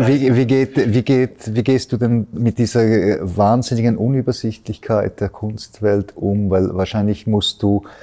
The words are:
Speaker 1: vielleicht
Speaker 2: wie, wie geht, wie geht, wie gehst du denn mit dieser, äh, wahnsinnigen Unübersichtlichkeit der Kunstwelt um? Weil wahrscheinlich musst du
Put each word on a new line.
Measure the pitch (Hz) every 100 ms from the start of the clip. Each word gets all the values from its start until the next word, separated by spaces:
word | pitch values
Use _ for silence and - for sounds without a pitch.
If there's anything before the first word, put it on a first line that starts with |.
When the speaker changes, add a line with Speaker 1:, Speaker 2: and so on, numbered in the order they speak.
Speaker 1:
vielleicht | 123 139
Speaker 2:
wie, | 131 120
wie | 123
geht, | 135 131 - 113
wie | 110
geht, | 117 131 127 - - 110
wie |
gehst | 117 131 -
du | 113
denn | 117 120 104
mit | - 117 -
dieser, | 113 120
äh, | 113 110 95 98
wahnsinnigen | 92 87 101 123 123 117 117 113
Unübersichtlichkeit | 113 135 123 123 113 104 - 107 - 107 98 -
der | 101
Kunstwelt | - 107 107 - - 104 101 101 -
um? | 95 104 101
Weil | 95 95 90
wahrscheinlich | 95 110 104 101 -
musst | 104 101 -
du | 101 101 - -